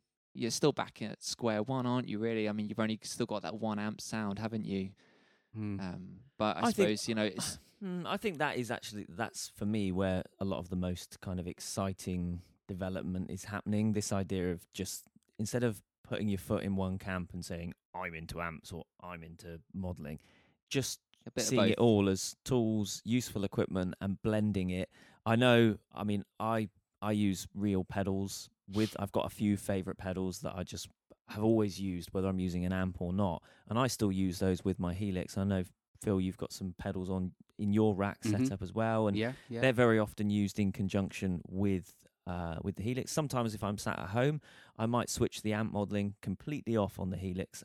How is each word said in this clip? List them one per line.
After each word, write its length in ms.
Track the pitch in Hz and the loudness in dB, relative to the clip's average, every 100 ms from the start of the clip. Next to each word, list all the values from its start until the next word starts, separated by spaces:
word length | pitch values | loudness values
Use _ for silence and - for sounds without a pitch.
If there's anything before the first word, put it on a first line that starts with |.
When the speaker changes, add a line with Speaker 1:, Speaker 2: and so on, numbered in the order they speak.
| _ _ _ | _ _ _
Speaker 1:
you're 180 | - 117 | -6 -4
still 220 | - 151 | 2 2
back 300 | - 101 - | 2 -4 -6
at 200 | 110 - | -8 -8
square 400 | - - 117 107 | -8 -2 0 0
one, 220 | 110 131 123 | 0 0 0
aren't 220 | 123 - | 0 -2
you, 100 | 104 | -2
really? 300 | 113 113 107 | 0 0 0
I 40 | |
mean, 160 | 107 104 | -2 -4
you've 120 | 110 | 0
only 180 | 110 110 | 0 -2
still 240 | - - 117 | -6 -4 -2
got 160 | 104 | -2
that 160 | 82 110 | -4 -4
one 180 | 110 104 | -2 -2
amp 220 | 107 104 | -4 -6
sound, 380 | - 110 104 98 | -6 -4 -4 -4
haven't 260 | 110 110 | -4 -4
you? 260 | 104 98 95 - _ _ _ _ _ 110 | -2 -4 -4 -10 _ _ _ _ _ -8
Speaker 2:
Mm. 220 | 104 98 | -6 -4
Speaker 1:
Um, 260 | 95 92 92 92 - - | -6 -8 -12 -16 -18 0
but 180 | 107 82 | 0 2
I 40 | |
Speaker 3:
I 20 | |
think 120 | 233 143 | 0 4
Speaker 1:
suppose, 320 | 104 104 - | 2 2 0
you 60 | |
know, 100 | 110 | 0
it's 340 | 107 - - - | 0 0 -6 -8
Speaker 3:
<sighs> 40 | - _ | -16 _
Mm, 220 | 190 180 165 | -6 -6 -4
I 100 | 196 | -4
think 220 | 220 160 | -4 -2
that 180 | 143 - | -2 -2
is 140 | 117 | -4
actually, 340 | 117 - 104 - | -6 -6 -10 -10
that's 380 | 85 110 - - - | -6 -6 -6 -12 -4
for 100 | 104 | 0
me 260 | 110 95 | 2 2
where 300 | 90 95 92 - - | 2 2 2 -2 -4
a 40 | 98 | -2
lot 120 | 73 | -2
of 120 | 90 | -2
the 60 | 92 | -2
most 440 | 90 90 - - | -2 -4 -8 -12
kind 180 | 98 90 | -6 -6
of 80 | 87 | -6
exciting 920 | - - - 98 92 - 90 87 87 - _ - | -8 -8 -2 -2 -4 -4 -2 -2 -4 -10 _ -12
development 640 | 90 92 92 87 92 - | -6 -4 -4 -4 -4 -4
is 140 | 95 | -8
happening. 480 | - 104 - 107 110 | -8 -6 0 2 4
This 180 | 104 - | 2 0
idea 420 | 98 90 95 90 | 0 0 0 0
of 140 | 87 - | -2 -6
just, 320 | - 90 - - _ _ - | -8 -6 -8 -14 _ _ -6
instead 240 | 107 123 | -2 0
of 180 | 120 101 - _ | 0 -2 -10 _
putting 260 | - - 104 | -8 -2 0
your 100 | 98 | -2
foot 240 | - 107 | 0 0
in 140 | 98 95 | 0 0
one 200 | 92 95 | 0 -2
camp 360 | 98 92 90 | -4 -6 -6
and 100 | 90 | -10
saying, 300 | - 85 85 - _ | -8 -8 -8 -12 _
"I'm 200 | 87 90 | -8 -6
into 260 | 82 82 85 | -8 -10 -6
amps" 320 | 85 80 - | -6 -8 -12
or 120 | 82 - _ | -12 -12 _
"I'm 200 | 87 85 | -14 -14
into 380 | 82 85 85 82 - | -14 -16 -14 -14 -12
modelling," 460 | 98 92 82 73 78 - _ _ _ _ | -6 -6 -6 -8 -10 -14 _ _ _ _
just 300 | 135 123 - _ _ - | -2 -2 -6 _ _ -8
Speaker 1:
A 40 | |
bit 100 | 127 | -4
of 60 | 117 | 2
Speaker 3:
seeing 200 | 127 98 | 6 6
it 80 | - | 6
Speaker 1:
both. 80 | |
Speaker 3:
all 240 | 117 104 98 | 8 8 6
as 280 | 95 - - | 2 -2 -8
tools, 580 | - 127 110 110 98 - | 0 2 4 2 -2 -4
useful 400 | 107 123 - 104 | 0 0 0 -4
equipment, 500 | 98 - - 92 90 - | -2 0 0 0 0 -2
and 220 | 98 92 | -4 -2
blending 480 | 110 107 107 98 90 | 0 2 2 2 0
it. 180 | 92 90 - - - 113 | -2 -4 -10 -20 -4 2
I 100 | 113 | 6
know, 400 | 127 117 113 104 - | 8 10 8 6 -6
I 100 | - | -6
mean, 200 | 104 101 - - | -2 -2 -2 -4
I, 300 | 110 113 107 - _ _ | 0 0 -2 -8 _ _
I 100 | 104 | 0
use 340 | 107 101 92 - | 2 2 2 -4
real 300 | 98 104 95 | -2 2 2
pedals 640 | 87 101 95 98 98 - - _ - | 0 -2 0 0 -2 -8 -14 _ -4
with, 240 | 98 110 - | 0 0 0
I've 140 | 98 | -4
got 140 | - - | -2 -2
a 40 | |
few 280 | - 104 101 | 0 2 2
favourite 400 | - 98 92 - | 0 -2 -2 -6
pedals 420 | 92 92 92 87 | -4 -2 -2 -4
that 140 | - 95 | -6 -6
I 60 | |
just 260 | 90 - - _ _ - - | -6 -8 -12 _ _ -20 -10
have 140 | 107 | 2
always 340 | 110 113 104 87 | 4 6 4 0
used, 360 | 98 90 85 | -4 -4 -4
whether 140 | 98 95 | 0 0
I'm 120 | 92 | 2
using 240 | 92 87 | 0 0
an 80 | 90 | 0
amp 300 | 92 92 90 | 0 0 -2
or 100 | 87 | -2
not, 300 | 95 98 80 - - - | 0 0 -2 -8 -20 -4
and 100 | 110 | 0
I 100 | 131 | 0
still 240 | - 104 | 2 0
use 260 | 95 95 87 | 2 0 2
those 260 | 95 90 | 2 2
with 140 | 98 90 | 0 0
my 160 | 87 | -2
Helix. 420 | 90 104 90 - 98 | -2 -2 -2 -4 -2
I 80 | |
know, 200 | 98 92 90 - _ - | 0 0 -2 -10 _ -6
Phil, 180 | 107 95 | 0 2
you've 180 | 92 - | 2 -2
got 140 | - | -8
some 220 | - 95 - | -6 -8 -6
pedals 320 | 101 92 92 | -6 -4 -2
on 220 | 95 92 - - - | 0 -2 -6 -18 -4
in 160 | 104 | 4
your 220 | 104 110 | 6 6
rack 260 | 95 101 - | 6 0 0
Speaker 2:
Mm-hmm. 200 | 113 104 | 0 2
Speaker 3:
setup 180 | 131 95 | 0 -2
as 100 | 90 | -4
well, 340 | 104 113 110 107 | -2 0 2 2
and 100 | 104 | 2
Speaker 2:
Yeah, 160 | 117 123 - | 0 -4 -10
yeah. 120 | 117 | 0
Speaker 3:
they're 120 | 131 | 2
very 260 | 120 120 110 | 6 8 8
often 280 | 104 - 104 | 4 0 2
used 300 | 104 101 - | 2 2 2
in 140 | 98 | 0
conjunction 680 | - 98 101 95 - 95 87 - | 2 0 2 0 -2 -2 -2 -4
with, 460 | 92 101 92 - - _ _ - | 0 2 0 -4 -16 _ _ -8
uh, 300 | 87 85 82 | -4 -4 -4
with 120 | 101 | -4
the 80 | - | -4
Helix. 300 | 107 127 - | -4 -4 -2
Sometimes 420 | - 147 127 113 | -2 0 0 0
if 80 | 107 | -2
I'm 160 | 101 104 | -4 -2
sat 180 | 110 - | -4 -4
at 120 | 90 | -2
home, 320 | 113 139 151 - - - - | 2 2 2 -6 -20 -18 -4
I 100 | 113 | 0
might 220 | 120 - | 0 0
switch 340 | - 120 - | 0 0 0
the 100 | 107 | -2
amp 200 | 107 107 | 0 0
modelling 440 | 104 98 104 101 104 | 0 0 0 0 -4
completely 560 | - 92 - 147 110 113 | -6 -6 -6 -6 0 2
off 220 | 98 - | 2 0
on 120 | 92 | -4
the 60 | 90 | -4
Helix 460 | 95 90 - - | -4 -4 -6 -8